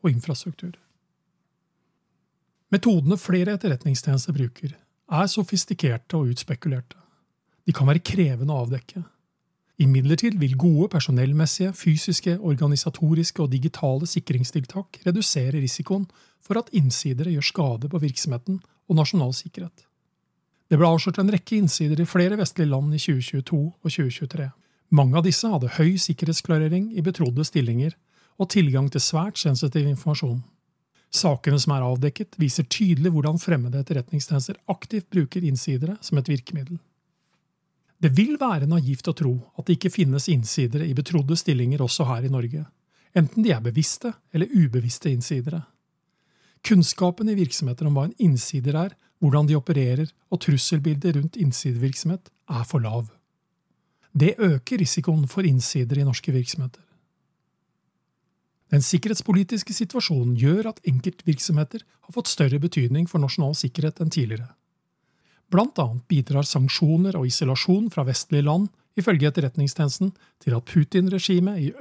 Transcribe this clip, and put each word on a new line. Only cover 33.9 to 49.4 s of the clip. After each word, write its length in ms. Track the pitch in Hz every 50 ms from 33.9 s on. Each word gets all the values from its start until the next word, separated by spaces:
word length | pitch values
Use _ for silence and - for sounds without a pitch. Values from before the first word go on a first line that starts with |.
| 160 135 123 - - 143 - - 156 139 131 - 196 - _ - 185
aktivt 380 | - - - 220 214 180 - -
bruker 320 | 180 147 131 - 185 175
innsidere 540 | 151 135 123 - - 135 123 143 160 202 -
som 160 | - - - 143
et 160 | 131 - 147
virkemiddel. 480 | 127 - - - 151 131 131 175 165 _ _ _ _ _ _ _ _ _ _ _ _ _ _ _ _ _ _ _ _ _ _ _ -
Det 140 | 165 156 131 151
vil 220 | 214 269 302 285
være 240 | 277 247 196 151 139
naivt 400 | 147 165 170 139 131 139 - -
å 80 | 170 151
tro 220 | - 156 131 123 123 120 _ _
at 140 | - - -
det 100 | 170 -
ikke 160 | - 185 - -
finnes 300 | 175 135 131 143 - - 165
innsidere 560 | 127 110 107 - - 131 120 113 147 160 165
i 80 | 135 127
betrodde 400 | 139 - 170 165 139 135 165 170
stillinger 480 | - - 147 123 123 123 139 143 131
også 240 | 120 - - 156 123
her 160 | 123 117 127
i 80 | 131 135
Norge, 320 | 127 120 117 123 151 156 - _ _ _ _ _ _ _ _ -
enten 320 | 185 160 135 - 220 220
de 80 | 233 156
er 80 | 117
bevisste 560 | 113 120 110 143 156 - - - - 240 220 _ _ _ -
eller 160 | 156 165 -
ubevisste 640 | 294 202 165 135 113 127 117 120 - - - 156 135
innsidere. 540 | 123 120 - 151 131 120 147 151 165 147 _ _ _ _ _ _ _ _ _ _ _ _ _ _ _ _ _ _ _
Kunnskapen 720 | - - 220 180 160 - - - 185 175 180 - 220 220
i 60 | 214 196
virksomheter 500 | 175 131 - - 156 127 123 - 160 151
om 60 | 143
hva 60 | 139 139 175
en 80 | 233 -
innsider 560 | 247 170 135 120 - - - 139 123 143 143
er, 200 | 156 175 196 - _ _ _ _ - 185
hvordan 240 | 147 131 147